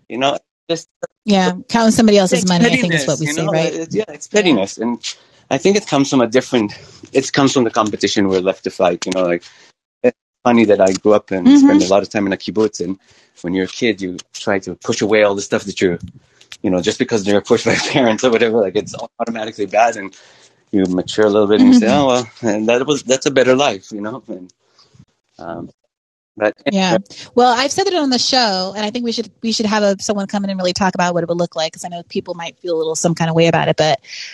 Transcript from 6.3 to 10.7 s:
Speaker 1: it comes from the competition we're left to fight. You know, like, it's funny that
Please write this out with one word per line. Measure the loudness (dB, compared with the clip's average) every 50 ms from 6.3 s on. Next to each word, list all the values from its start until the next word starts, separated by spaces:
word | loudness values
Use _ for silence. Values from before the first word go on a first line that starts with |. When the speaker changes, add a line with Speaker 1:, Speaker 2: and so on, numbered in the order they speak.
| 2 0 0 0 0 -2 -2 -2 -6 -10 -20 -20 -20 -20 -14 -6
Speaker 1:
it | -2 -2 -2 0 0
comes | 0 2 2
from | 2 2 0
the | 0
competition | 0 0 -2 -2 -2 -2 -2 -2 0 0 0 2
we're | 0 0
left | 0 0 -2 -2 -4
to | -8
fight. | -4 0 0 0 0 -2 -4
You | -4 -2
know, | -2 0
like, | 0 -2 -4 -6 -10 -20 _ _ _ _ _ _ _ _ _ -2
it's | -2 -2 _ _ _ _ _ 0
funny | 2 4 4 4
that | 4